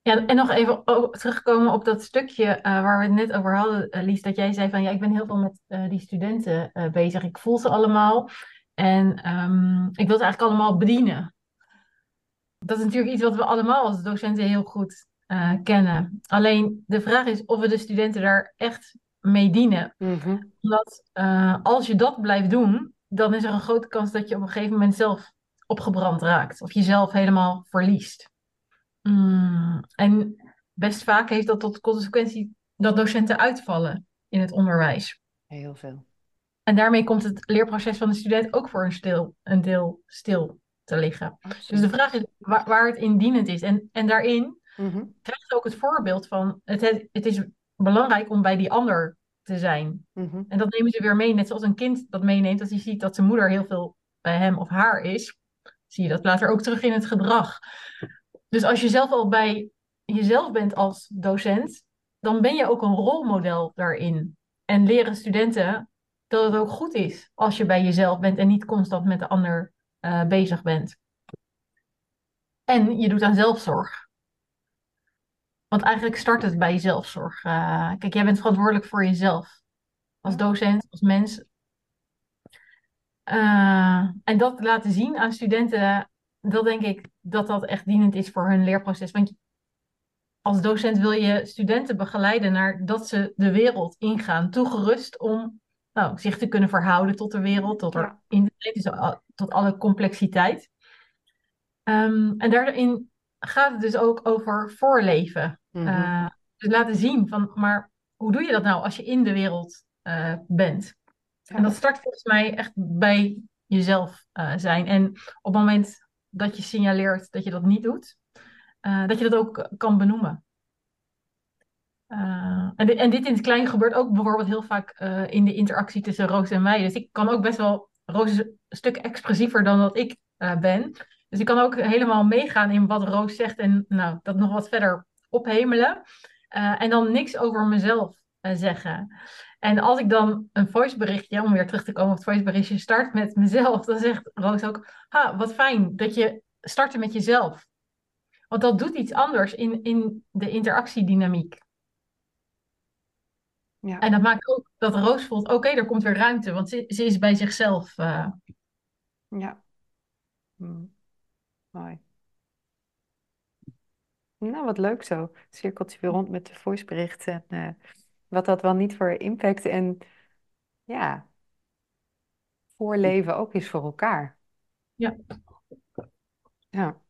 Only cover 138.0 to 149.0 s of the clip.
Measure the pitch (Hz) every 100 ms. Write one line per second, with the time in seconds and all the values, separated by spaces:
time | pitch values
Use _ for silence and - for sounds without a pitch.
138 | 190 _ _ _ 190 180 185 175 175 165
139 | 202 - - - - _ 214 208 - 254
140 | 208 220 214 214 - 202 196 233 262 247
141 | 208 196 - 208 214 190 180 185 - 196
142 | 190 190 - 208 196 190 196 202 - 226
143 | 262 214 208 208 202 233 254 226 226 220
144 | 233 226 - - 196 208 214 214 - -
145 | _ 302 277 190 220 226 269 233 185 190
146 | 220 226 220 - _ _ - - 269 240
147 | 220 220 180 240 180 - _ _ _ _
148 | _ _ _ _ _ 214 240 208 311 320